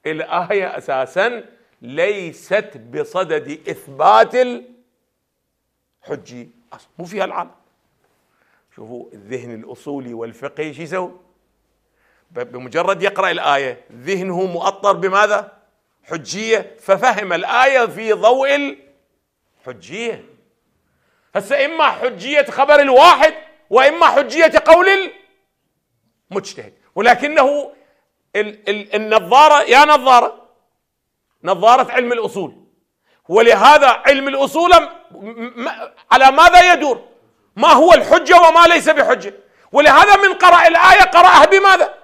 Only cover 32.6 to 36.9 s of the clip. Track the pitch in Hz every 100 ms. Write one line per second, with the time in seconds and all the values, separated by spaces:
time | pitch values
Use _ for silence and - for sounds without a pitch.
32.6 | _ _ _ _ _ _ - 196 233 208
33.6 | 240 294 269 220 269 277 269 277 277 311
34.6 | 349 339 - - _ 180 202 233 233 233
35.6 | 277 - - _ _ 254 269 277 339 349
36.6 | 359 330 294